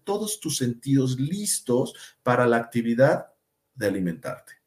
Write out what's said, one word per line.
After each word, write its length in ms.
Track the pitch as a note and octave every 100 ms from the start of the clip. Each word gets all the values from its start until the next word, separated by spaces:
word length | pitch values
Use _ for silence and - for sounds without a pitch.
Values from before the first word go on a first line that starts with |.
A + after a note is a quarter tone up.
todos 360 | - G#3 G#3+ -
tus 160 | - -
sentidos 640 | B2 A#2 C#3 C#3 B2+ B2+
listos 760 | D3 G3+ G#3 - - B2 - - - _
para 240 | - B2 B2
la 100 | A#2
actividad 720 | A#2+ A#2+ A2+ A#2 C#3 F3 - _ _ _ _
de 120 | B2+ G2+
alimentarte. 680 | F#2+ F2 E2 - - - -